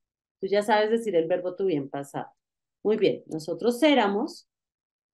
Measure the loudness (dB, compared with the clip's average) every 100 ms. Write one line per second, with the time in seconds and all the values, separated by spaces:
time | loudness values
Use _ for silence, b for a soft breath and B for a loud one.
0 | _ _ _ -10 -2 -2 2 2 2 0
1 | 0 0 0 -2 -4 -2 -2 -2 -4 -10
2 | -8 -10 -12 _ _ _ _ _ -2 2
3 | 2 0 -6 -10 -8 -4 -2 2 4 4
4 | 2 0 -4 -8 _ _ _ _ _ _
5 | _